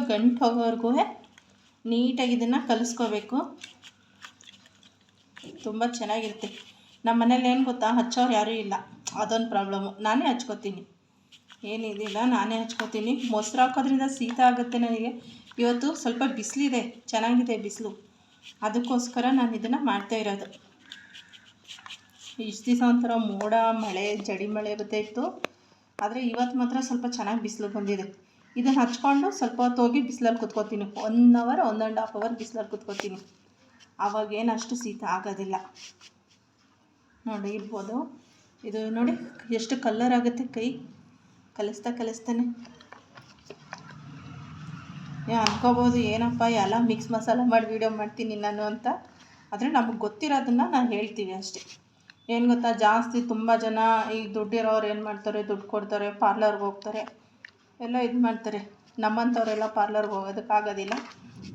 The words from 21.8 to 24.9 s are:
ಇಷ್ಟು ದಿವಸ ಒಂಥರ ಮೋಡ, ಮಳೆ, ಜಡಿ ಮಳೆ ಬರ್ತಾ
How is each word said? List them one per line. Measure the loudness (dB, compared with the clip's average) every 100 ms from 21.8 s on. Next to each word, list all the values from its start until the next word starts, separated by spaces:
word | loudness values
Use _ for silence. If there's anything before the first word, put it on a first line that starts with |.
| -18 -20 _ -20 -16 -10 -10
ಇಷ್ಟು | -6 0
ದಿವಸ | 4 6
ಒಂಥರ | 6 4 2 0
ಮೋಡ, | -2 2 4 4 2
ಮಳೆ, | -2 -2 -2 -2 -4
ಜಡಿ | -4 -4 -4
ಮಳೆ | -4 -4
ಬರ್ತಾ | -2